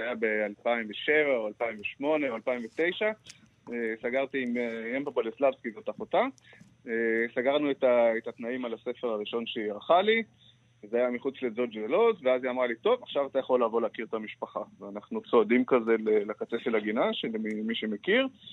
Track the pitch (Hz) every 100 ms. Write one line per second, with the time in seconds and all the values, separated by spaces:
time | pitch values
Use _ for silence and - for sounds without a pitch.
0 | 113 117 110 107 104 104 120 120 110 104
1 | - 151 147 127 107 107 117 110 101 -
2 | 143 156 139 113 107 123 113 - 165 -
3 | 214 214 - - _ _ - 120 113 113
4 | 123 127 135 139 123 120 120 113 113 131
5 | 143 127 110 - 139 - 120 107 107 104
6 | 107 170 254 - - - - _ - 113
7 | 113 113 117 131 123 147 147 135 131 123
8 | 117 113 117 117 117 127 127 110 - 123
9 | 123 107 104 113 117 120 107 104 - 170
10 | 208 226 214 _ - _ _ _ 104 117
11 | 123 123 139 131 127 107 123 107 107 165
12 | 233 202 131 127 127 127 123 113 202 254
13 | - 147 139 135 - 127 117 117 113 -
14 | 113 113 107 - 110 101 104 - 98 101
15 | - 113 - 120 107 123 127 131 113 113
16 | 110 107 104 107 110 117 - 113 107 110
17 | 190 220 - 110 110 107 110 113 110 104
18 | - 226 269 - -